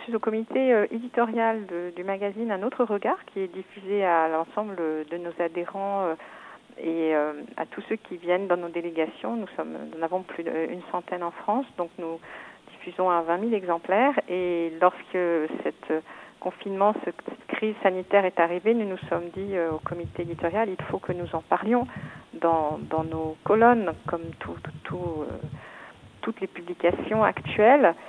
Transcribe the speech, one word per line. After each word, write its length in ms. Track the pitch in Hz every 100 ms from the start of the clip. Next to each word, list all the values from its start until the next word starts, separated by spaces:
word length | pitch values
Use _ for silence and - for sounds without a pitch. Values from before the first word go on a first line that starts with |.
| -
suis 100 | 220
au 40 |
comité, 520 | 220 220 226 262 262
euh, 120 | 226 208
éditorial 760 | 226 247 - 233 226 226 220 190
de, 260 | 175 175
du 120 | 175 190
magazine 440 | 196 202 202 233
Un 140 | 190
autre 220 | 220 - 226
regard, 400 | 202 220 370 -
qui 160 | 196
est 120 | 190
diffusé 520 | 185 185 202 190 202 185
à 240 | 165 160
l'ensemble 480 | 160 165 - 214 185
de 400 | 160 156 151 175
nos 160 | 175 165
adhérents, 640 | 170 170 170 196 196 196 180
euh, 100 | 160 - - - - - -
et, 360 | 165 165 160 156
euh, 180 | 151 147 - -
à 100 | 160
tous 160 | - -
ceux 60 | 220
qui 220 | - 175
viennent 280 | 175 185 196
dans 100 | 180
nos 140 | 175
délégations. 640 | 170 170 160 160 - 214 233
Nous 120 | 190 -
sommes, 180 | 160 160 156
nous 80 | 156
en 40 |
avons 180 | 165 185
plus 220 | 180 -
d'une 400 | 165 160 160 180 -
centaine 320 | 180 - 180
en 80 | 175
France, 340 | - - 233 269 -
donc 140 | 170 -
nous 220 | 165 165 - - - - -
diffusons 380 | - 180 175 185
à 140 | 170
vingt 160 | 165 175
mille 160 | 233 214
exemplaires. 580 | 180 170 175 196 277 247 -
Et 420 | 180 180 170 165 165
lorsque 380 | 180 - - 185 175 165 160 170
cette 280 | - - - 160 - - - -
confinement, 540 | 180 - 202 190 202 220
cette 160 | 180 - - - -
crise 260 | - 214 208
sanitaire 440 | 190 185 185 202 185
est 140 | -
arrivée, 360 | 165 175 214 233
nous 120 | 208
nous 120 | 185 -
sommes 180 | 170 175
dit, 220 | 190 196 190
euh, 160 | 165
au 80 | 156
comité 420 | - 175 170 -
éditorial, 480 | 170 160 170 202 220
il 160 | 180 151
faut 140 | 190
que 140 | -
nous 120 | 180 175
en 80 | 165
parlions 460 | - 180 196 247 254 - - - - -
dans, 400 | 165 165 151 151 147
dans 120 | 160
nos 340 | 160 160 160 156
colonnes, 500 | - 220 233 240 180 - -
comme 240 | 170 165 -
tout, 160 | - -
tout, 100 | - 151
tout, 380 | - 180 175 156
euh, 40 | 147 - 156 - - - - - - -
toutes 180 | 226 -
les 60 | 190
publications 760 | - 170 - 170 - - 220
actuelles. 720 | 202 - - - 214 285 190 165